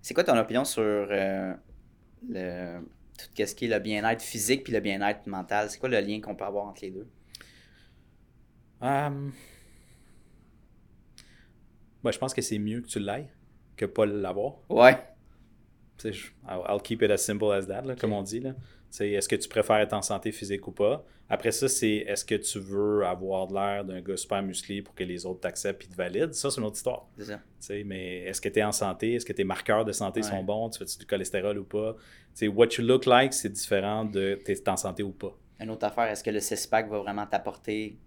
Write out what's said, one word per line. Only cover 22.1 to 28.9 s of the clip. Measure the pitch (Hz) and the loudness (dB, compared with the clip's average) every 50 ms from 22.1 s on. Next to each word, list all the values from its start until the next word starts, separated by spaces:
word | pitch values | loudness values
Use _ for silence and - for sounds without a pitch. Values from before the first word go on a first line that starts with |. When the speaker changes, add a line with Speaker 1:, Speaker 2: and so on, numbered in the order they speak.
| 101 - - | -4 -4 -2
Speaker 2:
que | - 113 | -2 -2
tu | 104 - - - 104 | -2 -2 -4 -6 -6
veux | 95 95 98 101 104 104 104 104 98 | -8 -4 0 0 2 4 4 4 2
avoir | 87 90 90 95 95 95 92 95 | 2 -2 -2 -4 -2 -2 -2 -2
de | 90 98 | -2 -2
l'air | 98 98 101 101 101 101 | -2 0 0 -2 -2 -6
d'un | 95 92 92 | -6 -8 -8
gars | 85 95 95 | -6 -6 -6
super | 90 - - 104 98 98 | -6 -2 -2 -2 -2 -2
musclé | 95 90 - - - 101 101 | -2 -6 -8 -8 -6 -8 -8
pour | 98 - - | -8 -10 -8
que | - 92 | -8 -6
les | 90 90 87 90 | -6 -6 -8 -6
autres | 90 92 90 | -8 -8 -4
t'acceptent | - 90 - - - 101 98 - - | -4 -6 -4 -2 -4 -4 -4 -4 -10
et | |
te | - 90 | -16 -6
valident ? | 90 90 90 90 104 156 160 143 | -4 -4 -2 0 -2 -2 -2 -2
Ça, | - - 139 | -4 -2 -2
c'est | 135 - | -2 -2
une | 110 | -4
autre | 107 104 | -4 -6
histoire. | - - 123 127 - - - - | -4 -4 -4 -4 -4 -10 -16 -18
Speaker 1:
C'est | - 104 | -16 -12
ça. | 110 107 | -12 -12
Speaker 2:
Tu | 104 - - - - | -12 -14 -20 -20 -20
sais, | - - 101 101 104 | -10 -8 -6 -6 -6
mais | 101 95 95 92 90 90 90 | -6 -6 -6 -6 -6 -8 -6
est-ce | 90 92 95 - | -6 -6 -6 -2
que | - 104 | -4 2
t'es | - 110 107 | 2 4 2
en | 104 | 4
santé ? | 104 - 107 98 | 2 0 0 -2